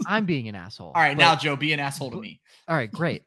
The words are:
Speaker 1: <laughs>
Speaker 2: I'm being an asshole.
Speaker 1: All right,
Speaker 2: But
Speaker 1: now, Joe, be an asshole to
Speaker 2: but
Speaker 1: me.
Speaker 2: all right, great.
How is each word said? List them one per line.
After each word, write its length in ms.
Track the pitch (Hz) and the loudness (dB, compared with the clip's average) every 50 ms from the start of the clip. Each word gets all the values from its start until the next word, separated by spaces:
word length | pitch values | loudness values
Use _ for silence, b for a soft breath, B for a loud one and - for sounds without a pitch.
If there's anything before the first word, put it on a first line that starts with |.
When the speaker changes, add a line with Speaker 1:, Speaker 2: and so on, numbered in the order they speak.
Speaker 1:
<laughs> 40 | - | -4
Speaker 2:
I'm 180 | - 202 220 214 | -2 -2 0 0
being 220 | 180 165 135 117 | 0 -2 -2 -4
an 80 | 110 104 | -6 -10
asshole. 320 | 95 87 90 - - 92 | -12 -14 -14 -16 -16 -10
Speaker 1:
All 140 | 82 - 170 | -2 2 2
right, 140 | 160 147 143 | 4 4 6
Speaker 2:
But 60 | 156 165 | 6 6
Speaker 1:
now, 120 | 170 160 | 6 6
Joe, 200 | 139 151 151 143 | 4 2 -2 -2
be 180 | 127 147 151 156 | 0 0 0 0
an 60 | 147 | 0
asshole 300 | 143 135 135 - 139 127 | -2 -4 -4 -6 -6 -8
to 60 | 117 | -8
Speaker 2:
but 40 | - 110 | -10 -10
Speaker 1:
me. 180 | 95 - - b b b b b | -12 -16 -18 b b b b b
Speaker 2:
all 80 | - 165 | -2 -2
right, 160 | 151 117 107 | -2 -2 -2
great. 320 | 101 123 170 160 110 - - | -4 -2 -2 -2 -2 -4 -8